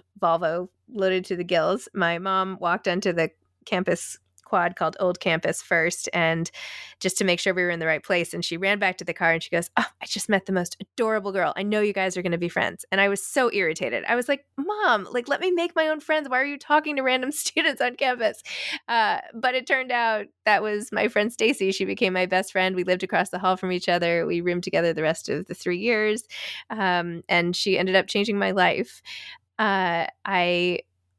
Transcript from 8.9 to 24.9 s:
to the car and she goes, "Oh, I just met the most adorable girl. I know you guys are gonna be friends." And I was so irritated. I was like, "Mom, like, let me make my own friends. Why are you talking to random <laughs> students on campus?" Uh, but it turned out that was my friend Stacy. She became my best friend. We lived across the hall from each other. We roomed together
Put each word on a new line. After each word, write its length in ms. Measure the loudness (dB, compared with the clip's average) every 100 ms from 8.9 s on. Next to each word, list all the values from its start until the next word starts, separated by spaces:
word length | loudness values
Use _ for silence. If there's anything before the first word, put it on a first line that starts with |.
| -2
to 60 |
the 80 | -6
car 200 | 0 2
and 100 | 0
she 80 | 0
goes, 200 | -2 0 -2
"Oh, 80 | -2 -6
I 60 | -8
just 220 | -6 0
met 180 | 0 0
the 60 |
most 240 | -2 -2 -8
adorable 540 | -12 -4 -2 0 -2
girl. 200 | 0 0 0
I 80 |
know 160 | -2 0
you 120 | 0
guys 240 | 0 -2 -2
are 60 |
gonna 160 | -2 -2
be 100 | -2
friends." 360 | 0 -2 -4 -4
And 80 | 2
I 80 | 4
was 120 | 2
so 300 | -2 0 2
irritated. 520 | 2 0 -2 -2 -2 0
I 80 |
was 140 | -2 0
like, 180 | -4 _ -8
"Mom, 520 | -6 0 2 2 0
like, 160 | -6 -2
let 140 | 0
me 100 | 2
make 240 | 2 0
my 140 | 0 0
own 100 | 0
friends. 300 | 0 -2 0
Why 120 | -2
are 40 |
you 140 | -2 -4
talking 360 | 2 2 2
to 80 | -2
random 300 | 2 0 0
<laughs> 0 |
students 480 | -4 -2 0 0 2
on 160 | -2 0
campus?" 440 | -2 0 -2 -2 -12 -10 -8 -8 -2
Uh, 320 | 2 2 0 -4
but 220 | -2 0 0
it 100 | 2
turned 240 | 0 2
out 360 | 2 2 2 -2 _
that 180 | 2 4
was 300 | 4 -2 -2
my 160 | 0 2
friend 240 | 4 0
Stacy. 400 | 2 2 2 0
She 120 | 0
became 280 | -2 0 0
my 140 | 2 2
best 260 | 2 0
friend. 240 | 0 0 0
We 80 |
lived 180 | 0 0
across 280 | 0 0 0
the 100 | 0
hall 160 | 0 0
from 160 | 0
each 160 | -2 2
other. 380 | 2 2 2 0
We 160 | 0
roomed 200 | 0 -2
together 300 | 0 2 2